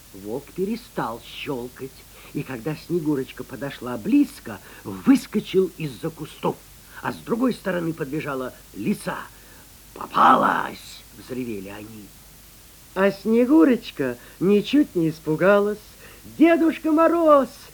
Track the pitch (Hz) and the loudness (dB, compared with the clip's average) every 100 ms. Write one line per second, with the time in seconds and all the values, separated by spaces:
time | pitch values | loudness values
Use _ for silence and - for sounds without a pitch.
0 | - 98 101 127 - - 196 233 - - | -20 -16 -10 -10 -10 -6 -4 -6 -8 -8
1 | 127 113 - - - 135 123 - 135 - | -8 -8 -14 -12 -8 -8 -10 -12 -16 -16
2 | - - - - 156 131 113 156 - 170 | -20 -20 -12 -10 -8 -8 -8 -8 -4 -4
3 | 151 143 127 - 123 127 139 - 120 120 | 0 -2 -4 -10 -14 -10 -10 -10 -10 -8
4 | 127 285 285 - - 98 - - 113 95 | 0 2 2 -2 -14 -14 -16 -16 -12 -2
5 | 90 269 - 214 214 185 185 - 156 110 | 4 4 2 -6 -2 0 0 -4 -10 -8
6 | 160 160 147 - 87 - - - - - | -10 -8 -12 -6 -6 -6 -12 -20 -20 -10
7 | 123 123 - 220 254 - 196 175 165 160 | -10 -8 -6 -2 0 -2 -4 -4 -4 -6
8 | 147 151 135 135 127 - - - 113 202 | -6 -6 -6 -8 -8 -12 -18 -8 -4 -4
9 | 175 151 - - - - - - - - | -6 -10 -12 -20 -20 -20 -20 -20 -20 -16
10 | - - - - 117 85 - - - - | -8 2 4 6 2 0 -4 -10 -16 -20
11 | - 113 104 127 123 104 98 104 107 110 | -20 -20 -12 -10 -8 -10 -12 -14 -16 -18
12 | 95 - - - - - - - - 185 | -20 -20 -20 -20 -20 -20 -20 -20 -10 0
13 | 196 196 - 233 247 311 311 233 - - | 0 2 2 2 6 6 6 4 -2 -6
14 | 135 120 - - 175 208 202 277 294 180 | -6 -6 -14 -2 2 2 4 2 2 0
15 | 160 156 - 156 180 202 208 208 - - | -2 -2 -4 2 4 4 2 -4 -12 -20
16 | - - - - 320 330 320 - 311 311 | -20 -20 -16 2 4 6 2 0 0 4
17 | 330 339 320 285 254 - - | 4 4 6 4 4 -4 -20